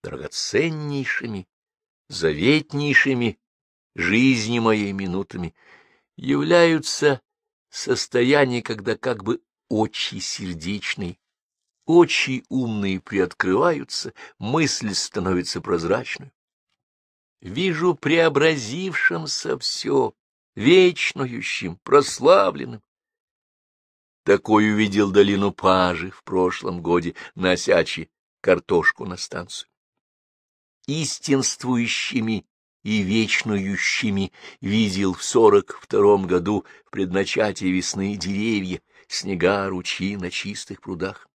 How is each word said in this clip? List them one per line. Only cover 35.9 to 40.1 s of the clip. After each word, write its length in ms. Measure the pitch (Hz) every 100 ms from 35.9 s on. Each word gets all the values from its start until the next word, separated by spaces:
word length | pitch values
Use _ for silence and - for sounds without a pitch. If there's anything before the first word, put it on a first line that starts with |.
| 107 101 101 92
году 380 | 90 87 104 - - _
в 20 |
предначатии 800 | - 95 92 98 - 107 92 95
весны 500 | 92 87 98 98 104
деревья, 640 | 85 98 110 107 92 90 _ _ _
снега, 640 | - 98 92 85 101 98
ручьи 480 | 92 87 - 95